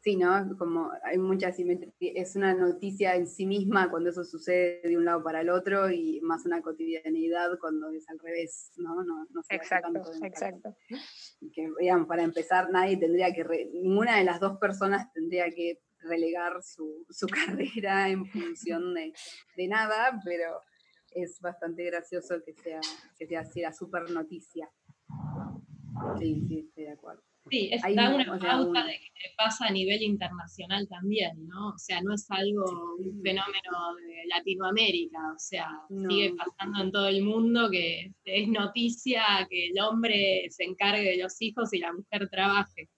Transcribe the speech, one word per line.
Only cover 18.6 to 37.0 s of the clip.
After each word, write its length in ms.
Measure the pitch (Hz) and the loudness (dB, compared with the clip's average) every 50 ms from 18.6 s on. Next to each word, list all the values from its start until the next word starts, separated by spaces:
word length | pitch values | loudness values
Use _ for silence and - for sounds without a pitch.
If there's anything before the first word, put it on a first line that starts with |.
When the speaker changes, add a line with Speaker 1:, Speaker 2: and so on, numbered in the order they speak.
| - 339 330 330 359 359 359 | -4 -4 -4 -2 -2 -2 -4
Speaker 1:
de, 200 | 339 311 320 320 - - - - - - _ _ | -4 -6 -8 -12 -14 -16 -16 -16 -18 -20 _ _
de 120 | - 180 185 | -4 -2 0
nada, 500 | 208 220 220 214 214 214 233 262 254 214 190 | 2 0 2 2 2 2 2 2 0 0 -6
pero 340 | 180 175 170 170 165 165 165 _ _ _ _ _ _ _ _ _ _ | -4 -4 -2 -4 -4 -6 -10 _ _ _ _ _ _ _ _ _ _
es 280 | - 175 180 170 - - | -6 -6 -6 -6 -8 -8
bastante 460 | 180 175 175 - 170 165 165 170 175 | -8 -8 -6 -6 -8 -6 -6 -4 -4
gracioso 580 | 175 170 170 170 - 180 175 170 - 175 165 160 | -4 -4 -4 -6 -4 -6 -6 -4 -4 -6 -6 -6
que 100 | 160 156 | -12 -20
sea, 260 | - - 170 160 160 151 151 - - - - _ | -12 -10 -10 -8 -6 -8 -8 -10 -12 -18 -20 _
que 80 | _ 160 | _ -8
sea 140 | 156 170 165 | -6 -6 -6
así 220 | 156 - - 175 | -6 -6 -6 -6
la 100 | 170 160 | -6 -6
super 380 | 160 - 185 165 - 175 170 170 | -6 -8 -10 -6 -4 -6 -4 -2
noticia. 580 | 175 165 160 156 156 160 - _ _ 165 156 - _ _ _ - - _ _ _ - - - - - - - - - - - - - - - - - - - - - - | -4 -4 -4 -6 -10 -14 -16 _ _ -12 -12 -12 _ _ _ -20 -20 _ _ _ -10 -8 -8 -6 -6 -6 -8 -8 -10 -12 -14 -18 -20 -18 -14 -10 -8 -6 -6 -6 -4 -2
Sí, 240 | 165 160 151 151 - | -2 -2 0 0 -2
sí, 140 | 165 160 156 156 | -2 -4 -6 -8
estoy 160 | - _ 160 151 | -10 _ -14 -12
de 80 | 147 | -12
acuerdo. 320 | 147 - - 165 160 - _ _ _ _ _ 139 | -14 -16 -16 -18 -18 -18 _ _ _ _ _ -2
Speaker 3:
Sí, 200 | 262 240 196 190 | 0 0 0 0
es, 120 | 233 233 202 | 0 0 2
Speaker 1:
Hay 100 | 190 208 | 2 4
Speaker 3:
da 160 | 208 240 254 | 6 6 6
Speaker 1:
un, 120 | 269 277 | 6 4
Speaker 3:
una 120 | 254 - - | 2 2 0
Speaker 1:
o 40 | 185 | -2
sea, 120 | 190 240 | 2 2
Speaker 3:
pauta 300 | 254 262 269 - 349 370 | 4 4 4 4 4 2
Speaker 1:
un 60 | - | 2
Speaker 3:
de 60 | 320 311 | 0 -6
que 360 | - - - _ - - 185 - | -8 -12 -20 _ -14 -14 -12 -2
pasa 280 | - 220 220 214 - 240 | 0 0 0 2 0 0
a 60 | 214 | 0
nivel 300 | 196 190 190 190 208 220 | 2 2 2 2 2 2
internacional 840 | 220 208 202 196 185 180 180 180 170 170 - - 175 180 196 202 202 | 2 0 0 0 -2 -6 -6 -10 -12 -14 -14 -14 -6 -4 -2 -2 -2
también, 580 | 202 190 175 185 202 214 214 190 165 165 160 160 | -4 -8 -6 -2 0 2 2 0 0 -2 -8 -14
¿no? 240 | 165 180 196 208 208 | -14 -10 -6 -6 -6
O 60 | - | -6
sea, 240 | 170 - - 185 175 | -8 -6 -4 -2 -2
no 120 | 180 202 214 | 0 0 -2
es 120 | 208 - - | -2 -2 -2
algo, 640 | 202 190 196 202 208 202 190 185 180 175 170 170 175 | -2 0 2 2 2 2 0 0 -2 -4 -6 -8 -8
un 60 | 180 190 | -6 -6
Speaker 1:
Sí. 180 | 190 208 202 | -6 -6 -2
Speaker 3:
fenómeno 760 | 185 190 190 196 196 208 196 196 - 185 180 175 175 170 175 | 0 0 0 0 -2 -2 -2 -4 -4 -4 -4 -4 -2 -4 -6
de 300 | 175 170 170 165 165 165 | -8 -12 -14 -14 -10 -6
Latinoamérica, 1080 | 175 226 226 226 196 190 185 190 185 202 220 226 202 180 175 165 165 160 160 160 156 160 | -2 -2 -2 0 -2 -2 0 0 2 4 4 4 4 4 2 -2 -2 -6 -6 -6 -6 -6
o 40 | 156 | -8
sea, 300 | - - 190 175 165 160 156 156 156 - | -10 -8 -6 -6 -6 -6 -8 -12 -12 -10
Speaker 1:
No. 200 | 196 196 190 185 | -6 -4 0 2
Speaker 3:
sigue 260 | 190 202 202 190 175 | 4 4 2 2 0
pasando 460 | 170 170 180 - - 196 190 202 202 | -4 -6 -8 -6 -6 -8 -4 -2 0
en 100 | 190 190 | 0 0
todo 160 | 190 202 | 2 2